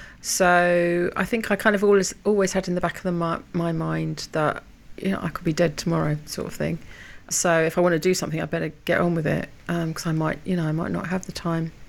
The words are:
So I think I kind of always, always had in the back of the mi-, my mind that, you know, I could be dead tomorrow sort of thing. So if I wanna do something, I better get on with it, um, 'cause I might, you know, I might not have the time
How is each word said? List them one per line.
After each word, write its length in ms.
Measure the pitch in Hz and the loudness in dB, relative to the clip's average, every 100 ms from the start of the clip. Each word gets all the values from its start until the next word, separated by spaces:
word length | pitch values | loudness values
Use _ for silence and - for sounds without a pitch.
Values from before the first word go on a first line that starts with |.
| - - | -18 -12
So 880 | - - 180 180 175 175 175 175 175 - | -6 2 4 6 6 4 4 2 0 -2
I 80 | |
think 260 | 185 226 214 | -2 -2 0
I 60 | 202 | 2
kind 180 | 226 | 2
of 80 | 202 | 4
always, 320 | 202 202 185 - | 6 6 4 -2
always 300 | 208 214 190 | 0 2 2
had 160 | 190 185 | 0 -2
in 80 | 175 | -2
the 40 | |
back 160 | 143 - | -2 -2
of 60 | |
the 80 | 185 | -4
mi-, 320 | 175 170 165 - | 0 0 -2 -4
my 180 | 175 170 | -2 0
mind 560 | 165 160 160 160 151 - | 0 -2 -2 -2 -6 -6
that, 300 | 160 151 - - - - - | 0 0 -2 -8 -20 -18 -6
you 120 | 190 | -4
know, 80 | 196 | -2
I 100 | 160 | -4
could 140 | - | -4
be 80 | 175 | -2
dead 240 | 156 160 151 | 2 2 0
tomorrow 400 | - 165 156 151 - | -2 0 0 -2 -4
sort 200 | - - | -8 -8
of 80 | |
thing. 240 | - 151 165 - - - - - | -4 -4 -4 -8 -18 -18 -20 -6
So 320 | - 180 165 | -2 2 4
if 120 | 160 170 | 2 4
I 40 | |
wanna 180 | 180 165 | 4 4
do 160 | 185 | 2
something, 260 | 185 175 156 | 0 -2 -4
I 40 | |
better 260 | 160 165 160 - | -4 -4 -4 -6
get 160 | - - | 0 2
on 160 | 175 165 | 2 2
with 100 | 156 | 0
it, 220 | 151 - - - | -2 -4 -10 -4
um, 240 | 170 165 | -2 -2
'cause 140 | 160 170 | -4 -2
I 60 | |
might, 260 | 156 160 - | 0 0 -2
you 100 | - | -2
know, 140 | 180 156 | -2 0
I 40 | |
might 200 | 156 170 | -2 -2
not 160 | 170 180 | -4 -4
have 180 | 180 - | -6 -6
the 60 | |
time 400 | - 175 165 160 - | -6 -4 -2 -4 -8